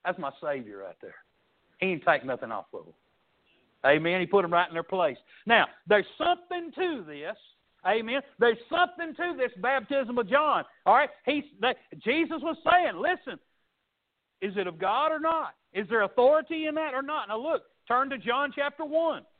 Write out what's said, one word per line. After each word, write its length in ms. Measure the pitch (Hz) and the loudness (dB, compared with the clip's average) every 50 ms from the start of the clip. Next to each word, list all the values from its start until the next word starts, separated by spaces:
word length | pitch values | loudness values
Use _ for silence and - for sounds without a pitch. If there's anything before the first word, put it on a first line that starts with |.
| _ | _
That's 140 | 175 185 - | -4 -6 -4
my 140 | 160 139 - - | -6 -8 -8 -6
Savior 360 | 170 151 143 135 120 104 101 98 | -6 -6 -6 -6 -8 -12 -14 -14
right 180 | 95 92 82 _ | -14 -14 -16 _
there. 140 | - 92 - - _ _ _ _ _ _ _ _ _ _ _ _ | -18 -20 -20 -20 _ _ _ _ _ _ _ _ _ _ _ _
He 60 | 180 | -2
ain't 180 | 190 180 156 - | -2 -2 0 2
take 200 | 175 156 143 - | 2 2 2 0
nothing 260 | 135 127 117 131 113 | -6 -6 -6 -6 -8
off 160 | 113 101 - _ - | -8 -10 -10 _ -16
of 100 | 92 80 | -16 -16
them. 100 | 82 - _ _ _ _ _ _ _ _ _ _ _ _ _ _ _ _ _ - | -18 -20 _ _ _ _ _ _ _ _ _ _ _ _ _ _ _ _ _ 4
Amen. 340 | 135 147 156 160 170 180 185 | 4 4 4 2 0 0 -2
He 60 | 180 | -2
put 160 | 160 196 202 | 2 2 2
them 100 | 185 170 | 2 4
right 160 | 175 170 180 165 | 2 0 0 0
in 60 | 165 | -4
their 80 | 165 | -8
place. 340 | 165 - 190 185 175 151 123 - _ _ - - _ | -6 -4 -2 0 0 0 -2 -6 _ _ -20 -12 _
Now, 200 | 208 233 214 156 - - _ _ | 4 4 4 4 2 -4 _ _
there's 200 | 170 208 202 185 - - - | 2 2 2 2 -2 -8 -2
something 540 | - 349 359 349 349 _ 359 349 339 330 - | 0 0 0 0 -4 _ -8 -8 -8 -10 -6
to 300 | - 370 349 311 247 175 | -4 -4 -4 -4 -6 -10
this. 300 | 151 147 143 147 170 220 _ _ _ _ _ _ _ _ _ - | -12 -14 -12 -10 -12 -12 _ _ _ _ _ _ _ _ _ 0
Amen. 340 | 185 208 226 220 226 247 277 269 - _ - | 0 0 0 0 -2 -4 -4 -6 -8 _ 2
There's 200 | 240 240 226 233 - - | 2 2 2 0 -6 -4
something 460 | 302 339 359 349 349 339 339 330 269 | 2 2 2 2 0 -10 -10 -10 -6
to 200 | - 339 349 330 | -6 -6 -6 -2
this 160 | 262 254 233 - 190 | -2 -4 -4 -4 -4
baptism 580 | 180 240 269 269 214 - 285 277 262 214 247 247 | -2 0 0 0 -2 -2 -2 -2 -2 -2 -2 -4
of 100 | 240 180 | -2 2
John. 360 | 247 285 302 302 247 175 - - _ _ _ | 2 2 2 2 0 0 -2 -6 _ _ _
All 80 | 180 214 | 6 6
right. 160 | 254 294 - - _ _ | 6 4 2 -4 _ _
He, 280 | - 294 294 285 - _ 196 | -2 -2 -2 -4 -8 _ -2
they, 140 | 202 254 254 - _ _ - 165 | -2 -2 -2 -2 _ _ -20 -6
Jesus 400 | - 214 269 320 330 - 330 302 | -2 0 2 2 0 0 -2 -6
was 140 | 254 330 320 320 - 311 | -4 -6 -6 -2 4 6
saying, 280 | 339 359 349 277 190 | 6 6 6 2 -2
"Listen, 420 | 165 220 330 370 - _ 269 - 131 _ _ _ _ _ _ _ _ _ _ _ _ _ _ _ _ _ _ _ _ | -2 -2 -2 -2 -2 _ -14 -14 -14 _ _ _ _ _ _ _ _ _ _ _ _ _ _ _ _ _ _ _ _
is 160 | 185 208 185 | -8 -4 -4
it 100 | 202 190 | -4 -4
of 120 | 180 165 160 | -4 -6 -4
God 340 | 190 190 214 262 302 311 | -2 0 0 2 2 0
or 80 | 320 302 | 0 0
not? 340 | 311 320 330 320 302 - - _ _ _ | 0 -2 0 -2 -4 -6 -10 _ _ _
Is 160 | _ 185 214 - | _ -6 -4 0
there 140 | 226 226 | 0 0
authority 640 | 202 190 - - 247 269 302 311 285 - 330 311 311 | 0 2 2 4 6 6 6 4 2 -2 -6 -4 -4
in 80 | 311 294 | -4 -2
that 200 | 311 311 302 254 | -4 -4 -4 -4
or 80 | 262 | -6
not?" 260 | 277 277 311 294 220 196 | -6 -4 -6 -6 -6 -6
Now, 100 | 214 220 | -6 -6
look, 240 | 254 320 320 226 - _ _ _ _ - | -2 -2 -4 -4 -4 _ _ _ _ 0
turn 220 | 233 247 269 277 | 0 0 0 -2
to 80 | 277 240 | -4 -6
John 340 | 160 226 240 269 285 277 - | -4 -2 0 0 -2 -2 -4
chapter 300 | 285 277 285 285 - 320 | -4 -4 -4 -4 -8 -8
one. 380 | 285 302 320 330 320 294 - - _ _ _ | -2 0 0 0 0 -2 -4 -10 _ _ _